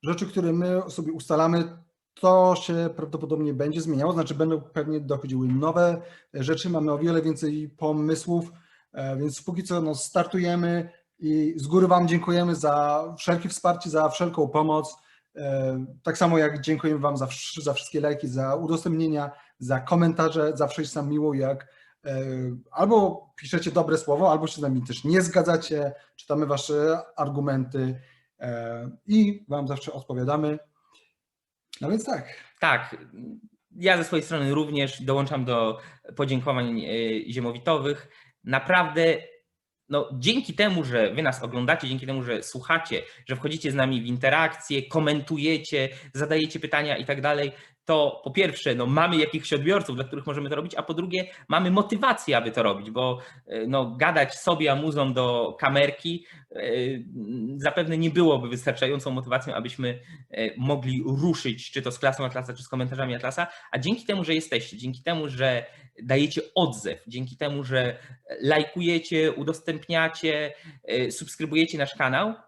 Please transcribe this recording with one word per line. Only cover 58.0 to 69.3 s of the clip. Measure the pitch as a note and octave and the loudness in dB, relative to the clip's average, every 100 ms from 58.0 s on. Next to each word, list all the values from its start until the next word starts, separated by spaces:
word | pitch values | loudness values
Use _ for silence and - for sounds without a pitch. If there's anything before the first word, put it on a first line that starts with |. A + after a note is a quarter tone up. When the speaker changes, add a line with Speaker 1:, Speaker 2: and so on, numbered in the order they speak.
| E3 | 2
Speaker 2:
byłoby | D#3 E3 C3+ B2 | 4 4 4 0
wystarczającą | A#2+ C#3 - C3 C#3 C3+ | -4 -4 0 -2 -2 -4
motywacją, | B2+ B2 B2+ C3 B2 | -6 -2 -2 -2 -6
abyśmy, | A#2+ - B2 B2 - E3 - | -6 -4 -6 -6 -12 -20 -12
e, | - A2 - | -4 -4 -2
mogli | C3 C#3+ C3 C3 B2 | -2 0 0 -2 -2
ruszyć, | C3+ E3+ D#3+ C3+ A#2 - | 0 0 0 -2 -6 -8
czy | C#3+ | -6
to | B2 | -6
z | A#2+ | 0
klasą | C#3 C3 C3 | -2 0 -4
Atlasa, | B2+ B2+ | -6 -8
czy | B2+ | -12
z | - | -8
komentarzami | C3 B2+ C3 C3 A#2+ | -4 -4 -4 -6 -4
Atlasa, | B2+ C3+ E3+ - - | -6 -4 -6 -6 -8
a | - | -4
dzięki | C3+ A#3+ - | -2 -2 -2
temu, | G3 | -4
że | E3 D#3+ | 0 -2
jesteście, | D#3 A#2+ - G#2+ | 0 -4 -6 -10
dzięki | B2+ C3 | -10 -6
temu, | - E3 D3+ | -4 -4 -4
że | B2+ C3 B2 - - - - | 0 0 0 -4 -20 -20 -16
dajecie | B2 C3+ D3 D#3 - - | 2 4 4 0 -4 0
odzew, | E3 A#2 F#2+ D2+ - | 0 0 -8 -8 -10
dzięki | A#2+ C3 - | -10 -10 -6
temu, | D3 C#3+ | -6 -4
że | C3 C3 B2 B2 - - - - | -2 0 0 -4 -16 -20 -14 -4
lajkujecie, | C3+ D3+ D3+ - E3+ E3+ E3 D#3+ D#3 | 2 2 2 -2 0 0 0 2 2